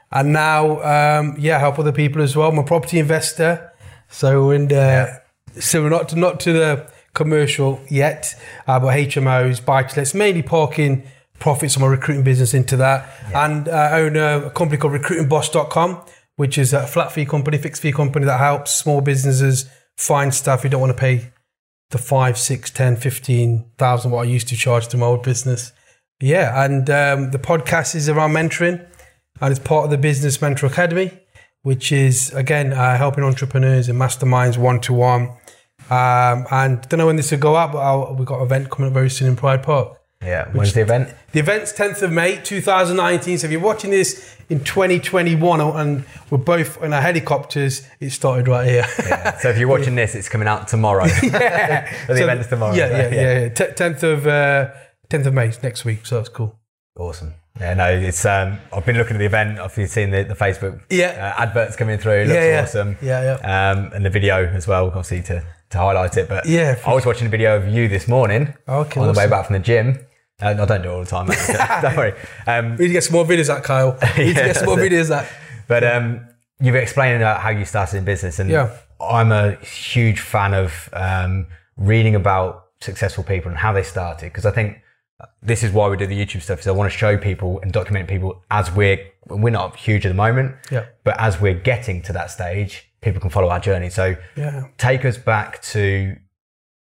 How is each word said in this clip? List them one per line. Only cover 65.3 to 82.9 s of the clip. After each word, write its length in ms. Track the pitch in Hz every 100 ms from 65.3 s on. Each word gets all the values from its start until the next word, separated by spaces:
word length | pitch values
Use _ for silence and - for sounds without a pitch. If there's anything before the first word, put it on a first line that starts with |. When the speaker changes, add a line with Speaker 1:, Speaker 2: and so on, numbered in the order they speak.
| 87 85 - _
Speaker 2:
to 80 | 92
highlight 400 | 95 95 95 -
it. 100 | 156
But 180 | 95 165
Speaker 1:
Yeah, 320 | 165 156 120 -
Speaker 2:
I 80 |
was 120 | 131 123
watching 220 | 117 113
a 20 |
video 260 | 107 110 104
of 140 | 98
you 180 | 113 117
this 220 | 95 117
morning 440 | 110 110 107 147 - -
Speaker 1:
Okay, 320 | 135 147 139
Speaker 2:
on 80 | 107
the 60 |
way 60 | 104
Speaker 1:
awesome. 60 | 101
Speaker 2:
back 160 | 101 -
from 80 |
the 60 | 98
gym. 460 | 90 117 120 135 - _ _ -
Uh, 140 | 104 104
I 80 | 104
don't 160 | 104
do 60 | 90
it 40 |
all 80 | 90
the 40 | 90
time, 220 | 95 92
mate, 100 | -
so 140 | -
Speaker 1:
<laughs> 280 | - - 202
Speaker 2:
don't 160 | 139 139
worry. 160 | 117 - - - -
Um, 300 | 117 117 117
Speaker 1:
We 60 | 175
need 20 |
to 60 |
get 100 | 175
some 80 | -
more 140 | 165 165
videos 240 | 175 151
out, 120 | 139 -
Kyle. 320 | 131 131 131 120 127
We 60 |
need 40 | 151
Speaker 2:
<laughs> 100 | 175
Yeah, 40 |
Speaker 1:
to 40 | -
get 80 | -
some 120 | 190
more 100 | 185
Speaker 2:
that's 100 | 190
it. 40 |
Speaker 1:
videos 180 | 175 156
out. 140 | 147 - - - 113 -
Speaker 2:
But, 160 | 120
um, 420 | 120 120 117 117 - _ _ -
you've 140 | 131 127
explained 420 | 117 - 131 120
about 240 | 110 101
how 80 | 104
you 160 | 104 95
started 320 | 104 95 101
in 80 | 95
business, 340 | 95 92 80
and 100 | 95
Speaker 1:
Yeah. 200 | 160 120 - _ -
Speaker 2:
I'm 320 | 85 117 113
a 220 | 107 104 98
huge 640 | - - - 123 113 98
fan 320 | - 110 98
of, 340 | 98 92 82 -
um, 540 | - 95 95 92 95 87 - _ -
reading 400 | 98 110 110 104
about 520 | 95 95 92 - _ -
successful 460 | -